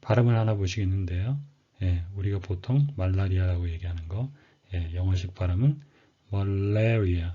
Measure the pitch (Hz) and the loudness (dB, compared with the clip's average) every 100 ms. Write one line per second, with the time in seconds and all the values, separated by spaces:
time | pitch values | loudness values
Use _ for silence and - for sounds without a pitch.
0 | - 110 120 113 110 104 95 107 95 95 | 2 4 6 4 2 2 0 0 0 0
1 | 90 90 107 143 143 _ _ _ 92 87 | -2 -2 -2 -4 -6 _ _ _ 0 0
2 | 87 98 98 98 92 90 - 135 143 - | -2 -4 -2 -2 -4 -6 0 2 2 0
3 | 92 95 98 92 90 87 87 82 90 85 | 0 0 2 2 2 0 -2 -4 -6 -8
4 | 82 98 131 143 _ _ _ 90 82 85 | -6 -6 -6 -8 _ _ _ -6 -4 -2
5 | 92 92 90 - 90 90 135 147 - _ | 0 0 -2 -4 -2 2 2 0 -8 _
6 | _ _ _ 101 98 98 98 107 110 113 | _ _ _ -4 -2 0 0 2 2 2
7 | 98 87 85 | 2 0 -2